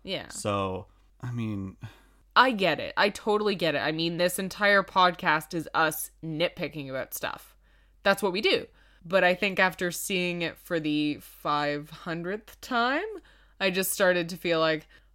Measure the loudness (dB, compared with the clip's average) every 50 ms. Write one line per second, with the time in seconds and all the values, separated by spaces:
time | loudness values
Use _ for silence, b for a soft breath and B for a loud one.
0 | -12 -10 -8 -8 -10 -10 -12 -8 -4 -2 0 0 0 -2 -4 -6 -8 -12 _ _
1 | _ _ _ _ -10 -8 -6 -4 -4 -4 -4 -6 -6 -8 -10 -12 -14 -16 B B
2 | B B B B B B 4 4 4 4 4 2 2 2 2 0 -2 -4 0 2
3 | 2 2 2 0 -2 0 0 2 2 0 0 0 0 0 2 2 0 0 0 0
4 | 0 -2 0 2 0 0 0 -2 -6 -6 -4 0 4 4 6 4 4 2 4 4
5 | 4 4 4 2 2 2 2 2 0 -2 -4 -6 -4 -2 0 2 2 2 0 -2
6 | -8 -12 _ _ -10 -8 -4 -2 -2 -2 -2 -4 -8 -8 -8 -8 -10 -8 -6 -8
7 | -8 -8 -8 -8 -8 -8 -8 -10 -14 -20 _ _ _ _ _ _ _ _ _ _
8 | 2 2 2 4 2 -2 0 0 2 2 2 2 0 -2 b b b b b b
9 | b 0 2 4 6 4 4 2 0 -2 2 2 2 2 2 0 -4 -4 -4 -4
10 | -6 -4 -2 -2 -2 -2 -2 -4 -4 -6 -8 -10 -8 -4 -4 -2 -2 0 0 0
11 | 0 -2 -2 -6 -10 -18 -16 -8 -4 -2 0 0 0 -2 -2 -4 -6 -12 -16 -14
12 | -10 -8 -8 -6 -6 -6 -8 -8 -10 -14 -20 -16 -8 -4 -2 0 0 0 0 -2
13 | -4 -6 -8 -12 -16 b b b b b b b -2 -2 0 0 -2 -2 0 2
14 | 4 4 4 2 0 -4 -6 -6 -2 0 0 2 2 2 0 -2 -4 _ b b
15 | b b